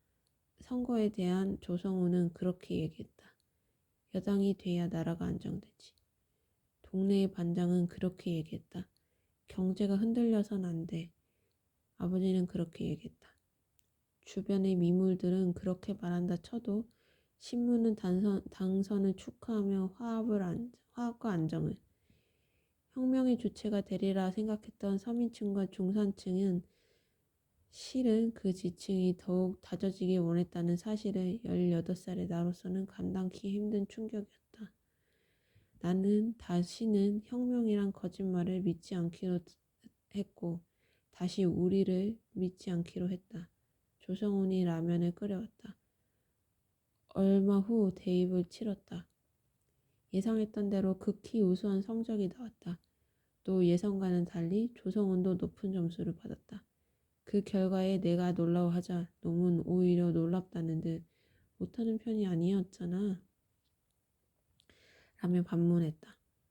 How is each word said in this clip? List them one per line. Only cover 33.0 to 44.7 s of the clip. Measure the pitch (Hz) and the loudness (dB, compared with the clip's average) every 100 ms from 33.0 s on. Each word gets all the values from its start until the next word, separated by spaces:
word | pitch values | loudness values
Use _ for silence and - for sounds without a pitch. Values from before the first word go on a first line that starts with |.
| 180 185 185 - 196 | -6 -4 -4 -6 -6
힘든 | 202 208 214 196 | -4 -2 -2 -4
충격이었다. | - 220 214 202 _ _ - 208 _ _ _ _ _ _ _ _ _ _ _ | -6 -8 -8 -10 _ _ -18 -18 _ _ _ _ _ _ _ _ _ _ _
나는 | 175 185 196 208 220 226 | -2 2 4 4 2 -4
다시는 | - 175 175 - 226 202 202 208 214 | -2 0 0 -2 0 4 4 0 -4
혁명이란 | 247 247 247 226 208 196 | -4 0 0 2 2 0
거짓말을 | - - - 190 180 175 185 | -4 -8 -6 -2 0 0 0
믿지 | 185 170 - | -2 -2 -4
않기로 | 185 170 170 185 180 - _ _ _ - _ _ | -4 -4 -4 -4 -4 -4 _ _ _ -20 _ _
했고 | 202 196 - 170 170 - _ _ _ _ | -8 -8 -6 -6 -6 -10 _ _ _ _
다시 | - 180 - | -6 -4 0
우리를 | 185 - 180 196 190 185 202 226 _ | 2 2 2 4 2 2 0 -4 _
믿지 | - 185 180 - | -4 -4 -4 -4
않기로 | 175 175 185 180 | -4 -4 -4 -4
했다. | 180 - - 175 _ _ _ _ _ | -4 -8 -14 -14 _ _ _ _ _
조성훈이 | - 185 208 196 190 190 | -8 -4 0 0 2 2
라면을 | 180 | 2